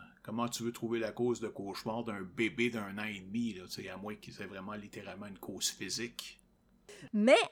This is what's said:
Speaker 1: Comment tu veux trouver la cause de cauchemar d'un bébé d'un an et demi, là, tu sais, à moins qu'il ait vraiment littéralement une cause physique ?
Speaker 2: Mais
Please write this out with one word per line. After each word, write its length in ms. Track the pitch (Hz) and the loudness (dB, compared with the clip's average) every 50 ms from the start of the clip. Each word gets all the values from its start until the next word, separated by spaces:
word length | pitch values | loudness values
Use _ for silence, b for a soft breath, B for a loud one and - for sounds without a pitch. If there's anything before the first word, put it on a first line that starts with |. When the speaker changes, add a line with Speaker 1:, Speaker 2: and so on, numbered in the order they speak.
| - - - _ - | -18 -20 -20 _ -8
Speaker 1:
Comment 240 | - 107 117 120 120 | -4 -2 0 0 0
tu 160 | - - 113 | 0 -2 -2
veux 80 | 117 | -2
trouver 280 | 117 - 117 113 117 117 | -2 -2 -2 0 2 2
la 120 | 110 104 | 0 0
cause 280 | 101 - 120 123 117 104 | 0 2 4 4 4 2
de 80 | 113 101 | 0 -4
cauchemar 560 | - - 98 98 92 - - 113 110 117 113 | -4 -4 -6 -6 -6 -4 -2 -2 -2 0 -2
d'un 180 | 113 104 98 | -2 -4 -4
bébé 480 | 95 87 - - 113 107 156 117 120 120 | -6 -4 0 2 2 2 4 4 4 4
d'un 280 | 117 110 104 98 98 104 | 2 0 -4 -4 -4 -4
an 60 | 107 107 | -4 -4
et 100 | 104 95 | -4 -6
demi, 340 | 92 95 101 117 120 113 98 | -6 -2 0 0 0 0 -2
là, 100 | 92 90 | -4 -8
tu 160 | 85 - - | -8 -8 -8
sais, 80 | 101 92 | -6 -8
à 80 | 92 92 | -8 -8
moins 180 | 101 107 104 | -6 -8 -8
qu'il 240 | 104 - - - - | -8 -10 -12 -10 -8
ait 60 | 101 | -8
vraiment 280 | 92 98 95 95 101 107 | -8 -8 -8 -6 -6 -6
littéralement 520 | 104 101 104 - 107 98 98 95 92 104 | -8 -8 -10 -10 -10 -8 -8 -8 -8 -10
une 140 | 101 95 - | -10 -10 -10
cause 300 | - - 95 - - - | -8 -8 -4 0 0 0
physique ? 720 | - - 107 92 87 110 117 117 - - - - - - _ _ _ _ _ _ _ _ _ B B B B B - | 0 -2 -4 -4 -2 -2 -4 -4 -6 -8 -10 -10 -12 -18 _ _ _ _ _ _ _ _ _ B B B B B 2
Speaker 2:
Mais 240 | 208 208 247 302 466 - - | 6 8 10 10 10 8 6